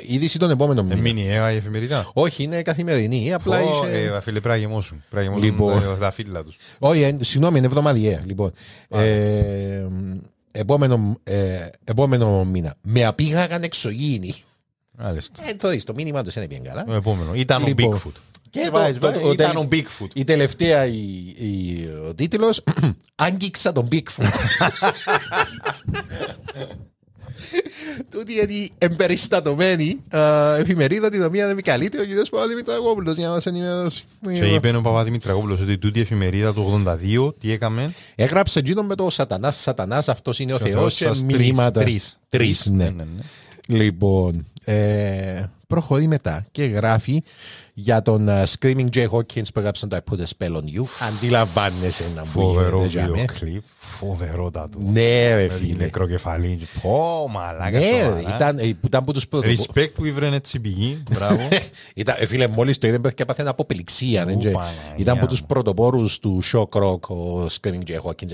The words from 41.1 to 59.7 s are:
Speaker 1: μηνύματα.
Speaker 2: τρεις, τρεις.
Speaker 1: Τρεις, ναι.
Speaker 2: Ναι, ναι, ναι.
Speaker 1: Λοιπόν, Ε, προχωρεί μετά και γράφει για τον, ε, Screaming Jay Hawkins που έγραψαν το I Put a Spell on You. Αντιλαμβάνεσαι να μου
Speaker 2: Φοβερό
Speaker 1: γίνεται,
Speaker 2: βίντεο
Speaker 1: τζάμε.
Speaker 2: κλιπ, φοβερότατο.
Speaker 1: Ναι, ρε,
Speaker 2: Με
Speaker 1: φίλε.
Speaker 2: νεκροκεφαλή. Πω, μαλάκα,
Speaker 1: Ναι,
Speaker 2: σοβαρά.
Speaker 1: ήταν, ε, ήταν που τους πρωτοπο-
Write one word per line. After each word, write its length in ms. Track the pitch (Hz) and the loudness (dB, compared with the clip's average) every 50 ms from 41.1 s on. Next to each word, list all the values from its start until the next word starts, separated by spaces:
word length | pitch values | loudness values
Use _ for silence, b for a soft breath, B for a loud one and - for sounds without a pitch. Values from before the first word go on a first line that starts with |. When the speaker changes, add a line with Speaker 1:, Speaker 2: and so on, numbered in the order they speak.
| - 135 131 | 0 0 0
Speaker 1:
μηνύματα. 580 | 135 139 127 120 127 131 131 123 123 104 110 | 2 2 4 4 4 4 4 2 4 4 4
Speaker 2:
τρεις, 380 | 113 120 113 98 - - - _ _ - | 2 2 2 0 -2 -6 -8 _ _ -2
τρεις. 340 | - 104 120 135 151 - - | 0 2 2 4 2 2 2
Speaker 1:
Τρεις, 120 | 101 98 | 2 2
ναι. 80 | 95 87 | 4 2
Speaker 2:
Ναι, 60 | 82 | 2
ναι, 140 | 90 85 80 | 0 -4 -8
ναι. 760 | 80 85 101 139 - - - - - - - - - 120 | -10 -10 -12 -14 -16 -18 -20 -20 -20 -20 -14 -4 0 4
Speaker 1:
Λοιπόν, 680 | 110 107 104 85 87 101 98 95 95 92 90 85 82 73 - - - - | 4 4 4 4 2 2 4 4 4 4 2 0 -2 -4 -8 -14 -10 -4
Ε, 800 | - 107 107 104 104 104 104 104 98 95 95 95 95 92 95 101 98 - _ _ | 0 0 2 2 2 2 0 0 -2 -2 -4 -4 -6 -6 -6 -6 -8 -10 _ _
προχωρεί 400 | - 170 170 160 - 139 139 156 | -2 -2 -2 0 2 2 2 4
μετά 380 | 160 156 139 - - 76 78 104 - | 2 2 0 0 -2 -4 -4 -8 -10
και 120 | - 143 143 | -6 -4 -2
γράφει 580 | 123 104 104 107 113 113 110 - - 139 160 - B B B B B B B B B B | 0 0 2 2 4 2 2 2 2 0 -2 -2 B B B B B B B B B B
για 280 | - 98 120 113 110 | -4 0 2 2 4
τον, 260 | 95 117 110 107 107 104 | 4 4 4 4 4 4
ε, 140 | 101 98 95 - - - | 4 4 2 2 0 2
Screaming 300 | - 135 131 131 127 120 117 | 2 2 2 2 0 2 2
Jay 160 | 131 120 107 | 2 0 2
Hawkins 440 | 113 120 113 - - 120 104 - - | 0 -2 -2 -2 -4 -6 -6 -4 -4
που 60 | 110 | -2
έγραψαν 300 | 101 104 98 - - 101 | -2 -2 -2 -4 -6 -4
το 80 | 92 87 - | -4 -6 -4
I 60 | - 104 | -4 -4
Put 40 | |
a 60 | 87 85 82 - | -4 -4 -6 -6
Spell 140 | - 95 85 82 | -6 -4 -4 -4
on 60 | 80 | -4
You. 220 | 76 76 73 107 131 135 - - 120 | -6 -6 -6 -6 -6 -6 -6 -4 -4
Αντιλαμβάνεσαι 960 | 110 107 101 120 120 120 117 113 92 82 107 101 98 90 90 90 92 87 - 85 87 82 | -4 -4 -2 0 2 4 4 2 2 2 0 0 0 0 -2 -2 -2 -2 -2 -4 -6 -8
να 60 | 80 | -8
μου 60 | 80 | -8
Speaker 2:
Φοβερό 500 | 80 76 - 95 92 87 90 90 90 92 92 | -4 0 2 2 4 4 4 4 4 2 2
Speaker 1:
γίνεται, 180 | 92 90 82 90 | 2 0 0 0
Speaker 2:
βίντεο 140 | 92 87 85 | 0 0 0
Speaker 1:
τζάμε. 120 | 90 127 127 - - | 0 0 -2 -4 -6
Speaker 2:
κλιπ, 220 | 87 80 87 104 - _ _ _ | -8 -8 -8 -8 -10 _ _ _
φοβερότατο. 1000 | - - - - 98 101 95 82 87 80 80 87 87 87 78 82 78 73 71 101 101 98 | -18 -18 -14 -10 -8 -6 -6 -4 -6 -6 -4 -4 -6 -6 -6 -8 -10 -10 -8 -6 -2 0
Speaker 1:
Ναι, 440 | 107 113 117 117 120 120 120 120 113 | 2 4 4 4 4 4 4 4 4
ρε, 60 | 104 95 | 4 2
Speaker 2:
Με 60 | 90 92 | 2 0
Speaker 1:
φίλε. 300 | 92 92 85 85 87 90 | -2 -2 -2 0 0 -2
Speaker 2:
νεκροκεφαλή. 760 | 82 - 90 92 87 90 87 - 87 82 82 87 90 90 82 82 - - - | -2 0 -2 -2 0 -2 -4 -4 -4 -2 -2 -2 -2 -2 -4 -8 -10 -10 -6
Πω, 460 | - 90 123 147 165 170 170 160 151 123 | -2 0 2 2 2 0 -2 -2 -4 -4
μαλάκα, 460 | 107 95 87 85 82 80 87 104 110 131 | -4 -6 -6 -6 -6 -4 -4 0 2 2
Speaker 1:
Ναι, 60 | 165 208 247 247 185 | 2 4 2 2 2
Speaker 2:
σοβαρά. 320 | 120 98 85 87 95 104 | 0 0 -2 -4 -4 -2
Speaker 1:
ήταν, 240 | 120 147 147 147 135 | 0 0 0 0 0
ε, 180 | 113 - 92 - - | -2 -2 -2 -2 -2
ήταν 200 | 131 - 131 131 | 0 0 0 0
που 80 | 143 143 | 0 -4
τους 140 | 135 - | -4 -4
πρωτοπο- 260 | - - 143 110 113 120 113 113 - | -2 -2 0 2 2 2 2 0 0